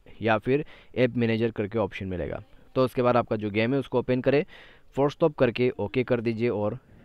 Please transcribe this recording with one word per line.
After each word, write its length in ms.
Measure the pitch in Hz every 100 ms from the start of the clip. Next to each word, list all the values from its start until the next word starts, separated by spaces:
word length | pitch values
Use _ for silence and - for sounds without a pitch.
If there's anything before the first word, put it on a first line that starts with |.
| - -
या 160 | 107 110
फिर 280 | 127 143 156 - - -
ऐप 220 | 123 120
मैनेजर 340 | 117 113 117
करके 280 | 107 104 113
ऑप्शन 280 | 98 - 95
मिलेगा। 360 | 87 71 - - - - 131
तो 100 | 127
उसके 160 | 131
बाद 160 | 123 120
आपका 180 | 113 113
जो 160 | 104
गेम 220 | 104 113
है 60 | 139
उसको 200 | - 123
ओपन 220 | 117 127
करें, 220 | 131 139 - - - - - -
फोर्स 180 | 143
स्टॉप 240 | - 165 -
करके 340 | 123 110 123 -
ओके 240 | 101 127
कर 180 | 120 123
दीजिए 280 | 113 110 120
और 300 | 104 104 120 - -